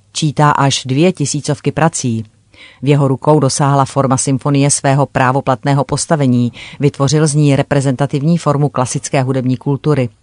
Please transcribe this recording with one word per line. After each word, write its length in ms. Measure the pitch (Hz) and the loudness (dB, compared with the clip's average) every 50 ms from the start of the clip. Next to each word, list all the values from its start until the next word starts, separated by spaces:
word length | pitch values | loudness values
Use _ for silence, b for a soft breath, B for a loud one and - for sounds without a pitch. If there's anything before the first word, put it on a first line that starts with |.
| _ _ - | _ _ -8
čítá 380 | - - 156 127 - 151 147 | -4 -4 -2 0 2 2 2
až 320 | 147 - 139 139 131 - - | 2 2 0 0 0 -2 -4
dvě 280 | 127 127 139 160 185 175 | -4 0 0 2 0 0
tisícovky 600 | - 147 135 - 147 131 - 147 - - 147 139 | 0 -4 -4 -4 -6 -4 -4 -4 -4 -4 -4 -2
prací. 520 | - 151 165 - - - 127 113 110 110 - _ _ _ _ B B B B B B B | 0 -2 -2 -2 -2 -4 -4 -4 -4 -6 -10 _ _ _ _ B B B B B B B
V 60 | 131 | 0
jeho 200 | 147 143 143 135 | 2 2 2 0
rukou 320 | 135 123 - - 151 151 | 0 0 0 2 2 4
dosáhla 440 | 139 135 - - 151 139 139 139 135 | 2 0 0 0 0 0 2 0 0
forma 320 | - - 139 135 135 131 | 0 0 -2 0 0 0
symfonie 540 | 123 - - 135 127 - 151 143 139 139 143 | 0 0 -2 -2 -2 0 0 0 2 2 2
svého 360 | - - - 143 135 143 139 | 0 0 0 0 2 2 0
právoplatného 800 | - - 135 131 127 127 139 131 - 131 117 - 139 139 139 135 | 0 0 0 2 2 2 0 0 -2 -2 -2 0 0 0 0 0
postavení, 680 | - 147 143 - - 170 151 143 131 123 123 120 120 B B B B B B | -2 -4 -6 -2 -2 -2 0 2 2 2 2 0 -2 B B B B B B
vytvořil 460 | 135 143 - - 139 135 147 156 156 | -2 -2 0 0 -2 0 2 2 2
z 80 | 160 139 | 2 2
ní 220 | 151 151 143 139 | 2 2 2 2
reprezentativní 840 | 131 139 - 143 143 131 139 131 123 143 139 - 143 135 156 170 165 | 2 0 0 0 0 0 0 0 -2 -2 -2 -2 -2 0 0 0 0
formu 300 | - 151 143 143 147 143 | 0 -2 0 0 0 -2
klasické 540 | - - 127 120 - 143 - - - 143 131 | 0 -2 -4 -2 -4 -6 -6 -4 -2 -2 0
hudební 340 | 127 135 135 120 127 127 | 0 -2 -2 -2 -2 -2
kultury. 520 | 120 - 139 143 131 - 156 151 135 127 117 - _ | -2 -2 -4 -4 -2 0 0 0 0 -2 -4 -6 _